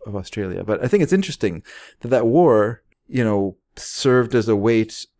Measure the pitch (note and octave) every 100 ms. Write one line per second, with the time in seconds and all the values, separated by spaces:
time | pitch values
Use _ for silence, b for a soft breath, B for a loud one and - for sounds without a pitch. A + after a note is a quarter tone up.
0 | - G2+ F#2 - F#2+ F2+ F#2+ G#2 - G#3
1 | D3 F#3+ F#3+ - G2+ E2 B B B B
2 | A#2+ B2 A#2 D3 E3+ G#2+ G#2 A#2+ _ _
3 | _ B2 A2+ G2+ G2 F#2+ _ - - -
4 | C3+ B2+ A#2+ B2 A2 G#2 G#2+ A2+ A2 -
5 | - _